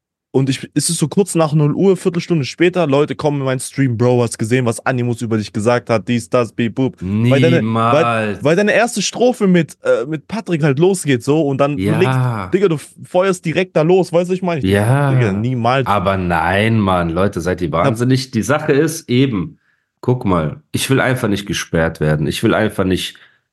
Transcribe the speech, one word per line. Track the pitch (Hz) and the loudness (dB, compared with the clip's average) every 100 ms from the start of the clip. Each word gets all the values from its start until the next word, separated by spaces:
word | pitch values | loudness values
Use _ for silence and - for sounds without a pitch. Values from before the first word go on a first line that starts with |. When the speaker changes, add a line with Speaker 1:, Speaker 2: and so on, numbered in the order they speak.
| _ _ _ | _ _ _
Speaker 1:
Und | 135 135 | -2 0
ich, | 131 - | -4 -6
es | 135 - | -6 -4
ist | 160 | -2
so | 156 | -2
kurz | 196 196 | 0 0
nach | 165 156 | 0 0
null | 156 147 | 2 0
Uhr, | - 196 180 | 2 2 2
Viertelstunde | 190 175 - 165 | -2 -4 -2 -2
später, | 127 - 175 180 151 | -2 0 0 2 0
Leute | 139 147 - | 2 0 -2
kommen | 151 143 | -2 -2
in | 131 | -2
meinen | 131 | -4
Stream, | - - 135 113 | -6 -2 -2 2
„Bro, | 123 123 | 2 2
hast | 117 - | 0 -2
gesehen, | 110 131 | -2 0
was | 120 110 - | 0 -2 -4
Animus | 127 120 117 | -2 -2 -4
über | 113 110 | -2 -2
dich | 101 | -2
gesagt | 110 110 120 - | -2 0 0 0
hat, | 113 107 | -2 0
dies, | 120 - | -4 0
das, | 123 113 | -2 -2
bip, | - 117 120 | -2 -4 -2
bup.“ | 131 - | -4 -4
Weil | 90 104 120 135 | -4 0 2 4
deine, | 165 170 | 4 2
weil, | |
Speaker 2:
Niemals. | 110 113 113 147 120 113 107 98 | 0 0 2 2 2 0 -2 -2
Speaker 1:
weil | 135 | 0
deine | 175 208 | 2 2
erste | 190 233 208 | 2 0 -2
Strophe | - - 247 - 196 | -6 0 0 2 2
mit, | 175 151 - | 2 0 -4
äh, | 127 120 135 | 0 0 -2
mit | 156 - | -8 -8
Patrick | 214 - 165 | -10 -6 -2
halt | 151 131 | 0 2
losgeht, | 180 185 143 127 | 2 2 0 -2
so, | 139 156 | 0 0
und | 143 135 | 0 0
dann | 143 143 | 0 0
Speaker 2:
Ja. | 98 | 0
Speaker 1:
du | 107 | 0
legst, | 131 131 127 110 92 | 0 0 -2 -4 -2
Digga, | 190 190 | 0 0
du | 151 - - | -2 -6 -20
feuerst | 123 180 196 185 | -4 0 0 0
direkt | 165 156 185 165 | -2 -2 0 0
da | |
los, | 156 190 170 | 4 2 2
weißt | 170 180 | 0 0
du, | |
ich | 185 | -2
meine? | 180 160 | -2 -2
Ich, | 95 | 2
Speaker 2:
Ja. | 101 110 139 143 | 2 4 2 2
Speaker 1:
Digga, | 131 110 | 2 2
niemals. | 101 120 127 117 135 123 | 0 -2 0 0 0 0
Speaker 2:
Aber | 101 92 95 | 0 0 0
nein, | 90 82 82 98 110 113 | 0 0 2 2 2 2
Mann, | 95 90 85 | 2 2 0
Leute, | 82 101 92 | 0 -2 -2
seid | 87 87 | -4 -2
ihr | 85 | -2
Speaker 1:
Ja. | |
Speaker 2:
wahnsinnig? | 80 101 113 123 131 - | 0 0 0 0 0 0
Die | 113 | -4
Sache | 101 151 156 | -2 -2 0
ist | 139 156 156 - | 0 0 -4 -2
eben, | 123 135 101 78 - _ _ _ _ | 0 2 0 -6 -10 _ _ _ _
guck | - 127 | -2 -2
mal, | 101 87 78 - _ | 0 0 -2 -6 _
ich | - - | -6 0
will | 131 | 0
einfach | 113 127 110 | 2 0 -2
nicht | 98 98 | -4 -4
gesperrt | 82 - 82 82 82 | -8 -4 -2 -2 -2
werden. | 76 76 71 | -2 0 -2
Ich | 69 | -2
will | 110 | 0
einfach | 87 107 104 | 2 0 -2
nicht, | 92 87 - - - _ _ | -2 -2 -4 -14 -20 _ _